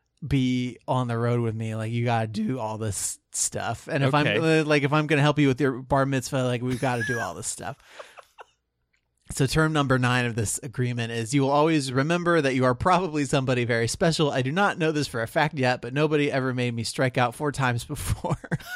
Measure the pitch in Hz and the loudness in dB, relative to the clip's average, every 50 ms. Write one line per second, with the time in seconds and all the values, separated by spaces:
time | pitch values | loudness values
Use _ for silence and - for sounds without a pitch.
0 | _ _ _ - 165 127 143 135 127 127 127 127 123 127 - - - - 135 127 | _ _ _ -12 -6 -2 0 2 2 2 2 0 0 -2 -6 -8 -6 -2 -2 0
1 | 127 120 117 117 117 120 120 120 117 113 110 113 113 110 110 110 110 110 117 117 | 0 0 0 0 0 2 2 2 0 0 -2 -4 -4 -4 -4 -4 -4 -4 -2 0
2 | 120 123 120 117 110 107 110 214 214 214 135 127 110 110 107 104 110 107 92 - | 0 0 0 0 0 -2 -4 -4 -2 -2 -2 -4 -4 -6 -6 -4 -4 -4 -4 -4
3 | - - - - _ _ - - - - - 110 95 107 113 - - - 139 135 | -4 -6 -8 -8 _ _ -6 -4 -4 -4 -4 -4 -6 -6 -6 -8 -8 -6 -2 0
4 | 139 135 143 147 147 113 104 131 165 160 160 156 156 151 151 147 139 135 147 151 | 0 2 2 2 2 2 2 2 2 4 2 2 4 4 2 2 2 2 2 2
5 | 156 147 156 143 143 151 143 151 147 139 127 127 147 131 127 123 131 123 143 135 | 2 2 2 4 4 4 4 4 4 4 4 2 2 0 0 -2 -4 0 2 2
6 | 135 139 139 131 - - 147 131 127 123 123 117 120 127 127 117 135 131 123 120 | 2 2 0 -2 -2 -2 -4 -2 -2 -2 -2 -2 -2 -4 -4 -2 -2 -2 -2 -2
7 | 110 - 120 117 110 92 82 80 - - - - 90 92 127 - _ - - - | -2 -2 -4 -4 -4 -6 -6 -8 -8 -8 -8 -8 -10 -12 -12 -14 _ -20 -20 -20
8 | - - - - - _ _ - - _ _ _ _ _ _ _ _ _ _ _ | -20 -20 -20 -20 -20 _ _ -20 -20 _ _ _ _ _ _ _ _ _ _ _
9 | _ _ _ _ _ - - - 139 127 - 156 160 156 156 151 139 127 131 127 | _ _ _ _ _ -10 -4 -2 -2 0 2 2 2 2 2 0 0 2 2 2
10 | 127 120 123 127 123 120 110 117 107 - - - - 127 - - 123 123 123 120 | 2 2 2 2 0 -2 -2 -2 -2 -4 -4 -6 -8 -10 -6 -4 -4 -4 -2 -4
11 | 117 113 117 117 113 110 135 143 131 135 143 147 151 165 160 151 131 135 123 135 | -6 -4 -4 -6 -4 0 2 2 2 4 4 4 4 4 4 2 0 0 0 0
12 | 139 160 170 175 170 175 175 165 139 135 127 131 127 127 127 - - 185 180 170 | 0 2 0 0 2 2 2 4 4 2 2 4 4 2 2 2 2 4 4 4
13 | 190 160 151 151 143 127 156 139 131 131 127 123 120 113 120 117 117 113 - - | 2 0 -2 -2 -2 0 0 0 2 2 0 0 2 2 2 0 0 0 0 0
14 | 185 165 156 - 156 143 - 139 123 131 151 185 202 190 113 - 160 160 156 147 | 2 2 2 2 2 0 2 0 -2 0 0 0 0 0 0 0 0 0 0 0
15 | 139 - - 117 113 - - 160 147 151 - 147 127 123 127 - - 120 131 143 | -2 -2 -2 -4 -4 -2 0 0 0 0 0 0 2 2 2 0 -2 -6 -2 0
16 | 156 151 156 147 143 143 - 135 127 131 123 127 123 123 117 117 110 - - - | 0 2 2 2 2 2 0 0 0 -2 -2 -2 -2 -2 -2 -4 -6 -4 -2 0
17 | 135 127 - 135 123 120 117 - 151 147 127 - 135 123 120 120 - - 147 - | 0 0 2 2 0 0 0 -2 -4 -4 -2 0 0 0 0 -2 -4 -6 -8 -6
18 | - - - - - 160 - - - - 247 - - - 740 | -4 -4 -4 -4 -2 -4 -4 -4 -4 -6 -6 -6 -6 -6 -2